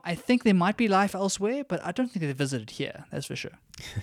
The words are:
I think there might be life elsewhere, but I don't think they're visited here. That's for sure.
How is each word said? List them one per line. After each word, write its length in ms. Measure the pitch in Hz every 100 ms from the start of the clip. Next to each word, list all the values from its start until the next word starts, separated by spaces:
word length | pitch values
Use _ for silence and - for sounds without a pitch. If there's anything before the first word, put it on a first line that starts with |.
| 175
I 100 | 165
think 280 | - 247
there 100 | 220
might 240 | 185 180 208
be 100 | 226
life 280 | 190 196 185
elsewhere, 500 | 196 - 202 277 277
but 180 | 175
I 80 | -
don't 180 | - 254
think 140 | 185
they're 100 | 151
visited 380 | 135 135 131 107
here. 340 | - 139 - -
That's 140 | 147 -
for 100 | 123
sure. 220 | - - _ - - 110